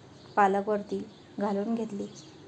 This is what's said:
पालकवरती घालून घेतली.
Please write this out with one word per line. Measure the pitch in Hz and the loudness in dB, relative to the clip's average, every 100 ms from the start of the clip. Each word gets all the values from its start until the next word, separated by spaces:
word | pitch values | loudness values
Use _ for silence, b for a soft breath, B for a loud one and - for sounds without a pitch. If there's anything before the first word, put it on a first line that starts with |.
| - - - - | -20 -20 -2 6
पालकवरती | 196 196 202 208 202 196 202 - - - | 6 6 2 0 0 -4 -6 -14 -12 -2
घालून | 202 196 214 226 | 0 2 0 0
घेतली. | 220 202 208 - - - | -2 -4 -6 -10 -18 -18